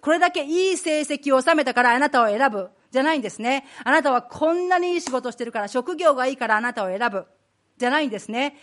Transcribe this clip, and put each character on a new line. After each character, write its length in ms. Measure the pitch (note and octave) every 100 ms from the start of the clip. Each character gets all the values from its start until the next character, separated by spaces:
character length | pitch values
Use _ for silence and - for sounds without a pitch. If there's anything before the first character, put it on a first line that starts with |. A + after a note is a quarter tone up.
こ 100 | C#4+
れ 60 | E4
だ 140 | F4
け 120 | F4+
い 300 | C#4+ F4 F#4+
い 40 | F4+
成 240 | E4 D4+
績 340 | D4 C#4+ C#4+ C4
を 60 |
収 120 | D4
め 100 | D#4+
た 120 | C4 B3
か 80 |
ら 80 | B3
あ 80 | B3
な 100 | C#4+
た 140 | C4
を 40 | A3+
選 220 | G#3 C4+
ぶ 220 | G#3 F#3 _ _
じ 100 | B3+
ゃ 40 |
な 100 | D4
い 60 | D#4
ん 20 |
で 80 | G#3+
す 100 | -
ね。 280 | A#3 C4+ C4+ -
あ 80 | B3
な 100 | D#4
た 100 | C#4+
は 120 | B3
こ 280 | - - D#4
ん 160 | F4 F4+
な 120 | F4+
に 140 | F4+
い 20 | F4
い 40 |
仕 100 | D#4
事 200 | B3 B3
し 40 | -
て 100 | A#3
る 60 |
か 80 | A3+
ら、 80 | G3+
職 280 | B3 B3+ E4+
業 200 | E4+ C4
が 100 | B3+
い 80 |
い 40 | C4+
か 100 | A3+
ら 100 | G#3+
あ 40 |
な 120 | A#3+
た 100 | A#3+ F#3+
を 20 |
選 200 | G3 A#3
ぶ 160 | G3 D#3+ _ _ _ _ -
じ 80 | A#3+
ゃ 60 |
な 80 | D4
い 80 | C#4+
ん 20 |
で 80 | G#3
す 120 | -
ね。 280 | A#3 C#4 C#4+